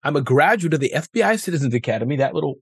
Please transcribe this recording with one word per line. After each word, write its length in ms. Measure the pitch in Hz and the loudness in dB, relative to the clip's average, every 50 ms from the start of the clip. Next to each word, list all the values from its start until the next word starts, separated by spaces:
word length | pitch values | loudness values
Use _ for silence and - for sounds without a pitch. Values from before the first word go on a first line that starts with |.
| - | -6
I'm 120 | 139 147 | -2 -2
a 40 | 147 | -2
graduate 540 | 131 120 127 139 151 180 226 214 170 165 151 | 0 2 2 4 4 4 2 0 0 0 0
of 60 | 143 | 0
the 120 | 135 - | 0 -2
F 180 | - 160 160 - | -2 -4 -6 -4
B 100 | - 226 | -2 0
I 140 | 208 202 226 | 2 2 0
Citizens 360 | 220 - 190 170 151 139 127 | 0 -2 -4 -4 -2 -2 0
Academy, 440 | 117 120 - - - 110 113 127 147 | -2 -2 0 0 0 0 0 -2 0
that 180 | 135 135 - - | 0 0 0 0
little 220 | - - 143 127 - | -2 -2 -4 -4 -6